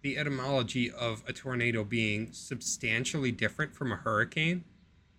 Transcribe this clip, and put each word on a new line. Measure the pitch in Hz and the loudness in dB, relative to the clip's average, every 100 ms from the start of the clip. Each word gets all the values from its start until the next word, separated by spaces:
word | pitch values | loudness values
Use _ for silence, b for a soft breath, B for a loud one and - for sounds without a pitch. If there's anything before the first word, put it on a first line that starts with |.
the | 143 131 | -2 0
etymology | 147 135 131 135 117 127 120 | 0 0 2 2 2 2 0
of | - 120 110 123 | 0 -2 -2 -6
a | |
tornado | 123 135 123 120 113 | -8 -4 2 2 2
being | 101 117 110 104 113 | 2 2 2 0 -2
substantially | - - 127 - - 117 113 127 156 131 | -8 -8 -6 -4 -2 0 0 0 0 0
different | 107 110 - 151 | 0 -4 -2 -6
from | - 135 | -2 -4
a | 101 | -2
hurricane. | - 107 110 - 160 180 170 - - - _ | 0 2 2 2 2 0 -4 -20 -20 -20 _